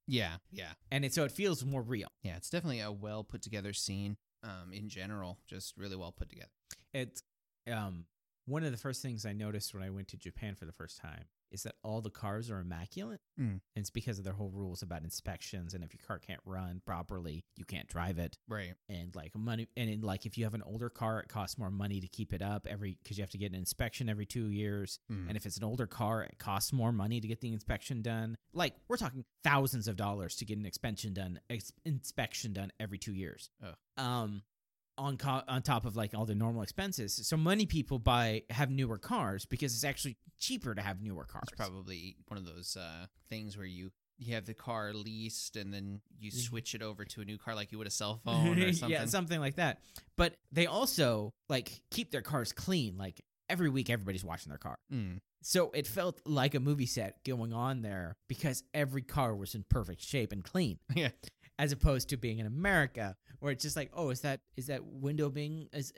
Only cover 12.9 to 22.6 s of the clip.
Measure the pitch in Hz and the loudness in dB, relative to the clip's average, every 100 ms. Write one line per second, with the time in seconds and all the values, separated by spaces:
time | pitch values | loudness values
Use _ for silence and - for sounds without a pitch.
12.9 | 180 220 208 _ - 120 95 - 110 101 | -8 -8 -10 _ -2 0 -2 -4 -6 -4
13.9 | 117 127 101 95 98 101 98 95 87 87 | -4 -4 -4 -4 -4 -4 -4 -4 -4 -6
14.9 | 85 80 - - 82 - 95 85 92 82 | -6 -6 -6 -6 -8 -6 -6 -6 -6 -8
15.9 | - - 90 - 90 95 92 90 90 - | -10 -8 -8 -8 -10 -6 -6 -4 -6 -6
16.9 | 87 87 95 85 78 - - - 85 - | -6 -4 -6 -4 -6 -8 -14 -8 -8 -4
17.9 | 85 87 85 82 - - 110 90 90 - | -2 0 0 -2 -6 -8 -6 -6 -10 -10
18.9 | 90 87 90 78 107 113 113 113 - 113 | -8 -8 -10 -10 -4 -2 -2 -4 -2 -2
19.9 | 107 107 98 110 117 110 110 90 110 120 | 0 0 -2 -2 -2 0 -2 -4 -4 -4
20.9 | - 110 110 - 110 92 - 98 98 101 | -2 0 0 -2 -2 -2 -2 -2 0 0
21.9 | 101 92 - 107 90 98 104 | 0 -2 -4 -2 0 0 0